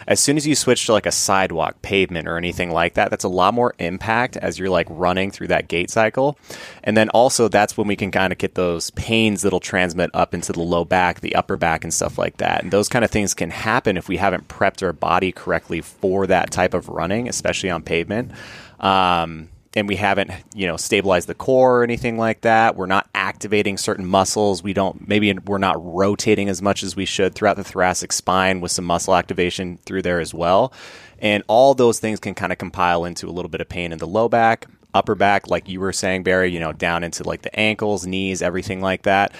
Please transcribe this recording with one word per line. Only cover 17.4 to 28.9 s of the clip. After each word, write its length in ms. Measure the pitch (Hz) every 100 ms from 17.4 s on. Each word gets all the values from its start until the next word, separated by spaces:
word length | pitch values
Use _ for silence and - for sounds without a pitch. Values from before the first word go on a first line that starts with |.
| 90 87 95
on 120 | 87
pavement. 500 | - 82 82 107 113 - - - - -
Um, 720 | 95 95 92 87 82 80 80 - _
and 120 | 107 101
we 80 | 92
haven't, 340 | 101 98 95 90 -
you 120 | 107 92
know, 100 | 82
stabilized 520 | - 104 95 90 85
the 60 |
core 460 | 85 - 131 127 123
or 40 |
anything 340 | 120 120 123 113
like 240 | 113 107
that. 340 | 117 113 113 -
We're 100 | 92
not 220 | 98 -
activating 640 | 101 95 - 104 107 101 95
certain 280 | - 98 90
muscles. 560 | 95 92 107 104 90
We 100 | 101
don't, 340 | 95 95 - 95
maybe 260 | 104 104 95 90
we're 120 | 98
not 240 | 95 78
rotating 640 | 87 85 98 104 113 98 101
as 120 | 87
much 220 | 101 95
as 140 | 98 92
we 80 |
should 300 | 92 - 92
throughout 220 | - 104 98
the 80 |
thoracic 480 | 95 95 90 87 -
spine 480 | - - 92 92 95
with 120 | 87
some 120 | -
muscle 280 | 87